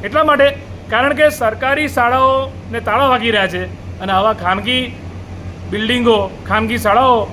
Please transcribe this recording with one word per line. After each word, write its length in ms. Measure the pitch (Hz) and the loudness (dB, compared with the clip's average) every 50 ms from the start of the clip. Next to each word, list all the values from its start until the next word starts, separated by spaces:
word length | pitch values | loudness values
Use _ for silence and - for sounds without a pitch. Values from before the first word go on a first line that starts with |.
| - | -8
એટલા 200 | 208 226 302 311 | -2 0 0 2
માટે, 240 | 311 294 277 277 285 277 - - - - - - - | 2 4 4 4 2 2 -2 -12 -14 -16 -16 -8 -4
કારણ 240 | - 226 254 285 285 | 0 0 2 0 2
કે 160 | 254 302 302 | 4 4 2
સરકારી 580 | 294 - 240 220 214 208 247 262 277 302 302 285 | 4 2 -2 -2 0 0 -2 -2 0 0 0 -2
શાળાઓને 880 | - 269 240 240 254 262 262 262 269 262 269 262 - - - - 220 233 | 0 2 2 2 4 4 4 4 2 2 -2 -4 -8 -12 -12 -8 -8 -6
તાળા 280 | 226 233 208 247 277 269 | -4 0 0 2 2 2
વાગી 220 | 254 247 220 233 | 2 2 2 0
રહ્યા 220 | 220 208 190 185 175 | 2 2 0 0 -2
છે 80 | 180 185 185 - - - - - - | -6 -8 -8 -10 -12 -14 -14 -12 -8
અને 100 | 185 185 | -4 0
આવા 220 | 196 190 202 220 214 | 0 2 2 2 0
ખાનગી 500 | - 170 180 190 202 196 233 254 254 254 240 - - - - - - - - - - - - - - - - | 0 0 -2 -2 -2 -2 -2 -2 -2 -2 -4 -8 -12 -14 -14 -14 -14 -12 -12 -12 -12 -12 -12 -12 -12 -10 -8
બિલ્ડિંગો, 480 | - 208 220 220 247 247 240 240 226 208 196 190 - - - | -6 -4 -2 0 0 2 4 4 4 4 2 -2 -6 -12 -6
ખાનગી 300 | - 190 214 220 220 233 | -2 0 0 0 0 -2
શાળાઓ 500 | 240 - 214 202 233 262 262 247 226 202 185 | 0 2 4 4 6 6 6 4 4 2 -4